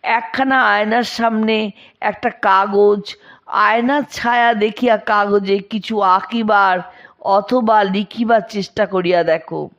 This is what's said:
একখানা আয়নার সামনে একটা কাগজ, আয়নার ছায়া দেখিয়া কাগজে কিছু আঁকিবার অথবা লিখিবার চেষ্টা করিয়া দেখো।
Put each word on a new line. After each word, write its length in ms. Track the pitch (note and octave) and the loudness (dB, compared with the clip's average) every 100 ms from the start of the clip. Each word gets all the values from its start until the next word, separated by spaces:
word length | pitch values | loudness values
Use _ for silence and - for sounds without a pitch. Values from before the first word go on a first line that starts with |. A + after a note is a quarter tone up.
একখানা 580 | - A3+ - - C4 C4 | -2 -2 -4 -4 0 2
আয়নার 420 | A3 G#3 G#3+ A#3 | 2 2 0 -2
সামনে 680 | A3+ - A#3 A3 A3 A3 G#3+ - - _ | -2 -2 -2 0 0 -2 -4 -10 -20 _
একটা 280 | G#3+ - A#3+ | -6 -4 -6
কাগজ, 840 | - G#3 F#3+ G3+ G3+ G#3 G#3 G3+ - - - - | -2 2 2 2 4 4 2 -4 -18 -20 -20 -6
আয়নার 540 | - G#3 A3+ A#3+ D4 C4 | 0 2 2 0 -2 -4
ছায়া 420 | - A#3+ A#3+ A#3 | -6 -2 2 2
দেখিয়া 440 | A3+ G#3+ G#3+ B3 G#3+ | 2 -2 0 0 0
কাগজে 600 | A3 G#3 G3+ G3+ G3 G3 | 2 0 2 0 0 -2
কিছু 440 | G3 G#3+ - A3 | -2 -8 -6 0
আঁকিবার 800 | G3 F#3 - A#3 A3 G3+ G3 F#3 F3 - - _ | 2 2 0 -4 2 2 2 0 -4 -20 -20 _
অথবা 640 | - G3 G3+ B3+ A3+ G#3+ | 0 0 2 -2 2 2
লিখিবার 580 | G3 G3 G3+ A3 A#3 A3+ - | 2 -2 -6 -6 0 0 0
চেষ্টা 360 | G#3 F#3 - G3 | -8 -8 -4 -2
করিয়া 380 | F#3+ F3 F3 | 0 0 0
দেখো। 460 | E3 D#3+ - D#3+ D3+ | 2 -2 -4 -10 -10